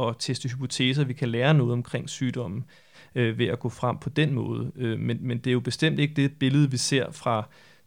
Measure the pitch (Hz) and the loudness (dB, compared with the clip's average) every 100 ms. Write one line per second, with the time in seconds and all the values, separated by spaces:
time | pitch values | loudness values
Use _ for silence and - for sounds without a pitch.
0 | 117 113 - 127 123 127 127 - 127 139 | -2 -2 -4 -4 -4 -4 -4 0 2 2
1 | 131 123 123 117 135 156 120 120 - - | 0 0 -2 2 6 6 6 2 -2 -6
2 | - - 127 127 101 104 - - _ - | -6 -4 -2 -2 -4 -6 -8 -14 _ -20
3 | - 127 117 113 110 113 120 - 123 - | -6 0 0 2 0 0 -4 -2 -2 -2
4 | 127 - 156 127 110 117 117 - 120 107 | -2 0 0 0 -2 -4 -6 -4 -4 -2
5 | 117 117 123 120 131 123 123 - 160 143 | -2 -2 -4 -2 0 0 0 0 0 2
6 | 147 151 139 - 131 143 139 123 - 135 | 0 2 0 0 2 4 4 2 0 0
7 | - - 127 110 104 - - - | 0 -4 0 0 -2 -12 -20 -20